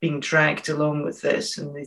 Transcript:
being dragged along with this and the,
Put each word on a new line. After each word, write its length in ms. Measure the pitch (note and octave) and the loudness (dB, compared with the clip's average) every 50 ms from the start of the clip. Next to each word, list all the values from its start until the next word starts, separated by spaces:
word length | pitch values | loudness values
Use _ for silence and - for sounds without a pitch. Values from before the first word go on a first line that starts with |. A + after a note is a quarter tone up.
being 200 | E3+ E3 D3 C#3+ | -2 -2 0 -2
dragged 500 | C3+ - D#3+ D#3 D3+ D3+ B2+ - - - | -2 2 4 4 4 4 2 0 -2 -4
along 340 | D3+ D3 D3+ D3+ D3 D3 D3 | 0 2 2 2 2 0 -2
with 160 | C#3+ - - | -4 -4 -2
this 380 | - C#3+ C#3+ C#3 - - - D3 | 0 0 0 0 0 -4 -6 -6
and 160 | D3 C#3+ C#3+ | -8 -8 -8
the, 100 | C#3+ D3 | -10 -12